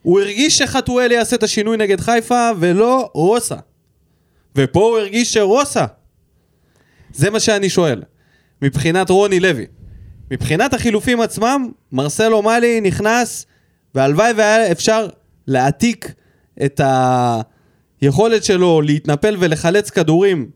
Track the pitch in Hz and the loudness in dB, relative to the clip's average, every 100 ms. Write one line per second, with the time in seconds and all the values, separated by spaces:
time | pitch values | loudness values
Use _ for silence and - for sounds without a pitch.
0 | 165 190 202 208 294 - 277 262 247 247 | 2 2 0 0 0 2 0 -2 -2 0
1 | 247 240 226 240 214 - 214 226 208 190 | 2 0 0 -2 0 -2 -2 -2 0 0
2 | 196 233 226 240 233 202 175 175 233 262 | 0 -2 0 0 0 0 0 2 2 0
3 | 220 - 175 233 233 123 _ _ _ _ | -2 -2 0 0 -2 -10 _ _ _ _
4 | _ _ _ _ _ 135 131 165 220 226 | _ _ _ _ _ -2 0 2 2 0
5 | 202 214 240 226 196 240 277 233 143 _ | -2 -2 0 0 2 2 0 -2 -4 _
6 | _ _ _ _ _ _ _ _ _ _ | _ _ _ _ _ _ _ _ _ _
7 | _ - 175 214 226 208 190 185 165 117 | _ -4 -2 0 -2 0 0 0 0 -2
8 | - _ _ _ _ _ 139 143 160 175 | -8 _ _ _ _ _ -4 -2 -2 -2
9 | 185 185 202 185 185 135 - - - - | 2 2 2 2 0 -2 -8 -16 -20 -20
10 | - - - 127 - 156 262 247 240 208 | -20 -20 -12 -8 -4 0 0 0 -2 -2
11 | 226 240 226 - 220 277 247 - _ 131 | 0 -2 -2 -2 -2 -2 -4 -12 _ -4
12 | 147 - 220 220 208 233 233 226 196 170 | -4 0 0 2 2 2 2 0 -2 0
13 | 208 240 233 - - _ _ _ _ 131 | 0 0 -2 -8 -18 _ _ _ _ 0
14 | 135 151 226 220 214 220 214 170 - 220 | 0 2 2 2 2 2 2 0 0 0
15 | 202 - _ _ - 131 131 - 233 226 | -2 -12 _ _ -4 0 0 0 -2 -2
16 | - - _ _ _ - 139 - 139 131 | -12 -20 _ _ _ -6 -4 -2 0 0
17 | 127 127 123 117 110 _ _ _ _ _ | 0 0 0 -4 -8 _ _ _ _ _
18 | 139 139 226 220 - 185 180 160 147 147 | 0 2 2 0 0 2 4 2 2 -2
19 | 151 147 214 208 175 156 170 202 202 - | 0 0 0 0 -2 0 0 0 -2 -2
20 | 156 160 196 175 107 | 0 2 2 0 -6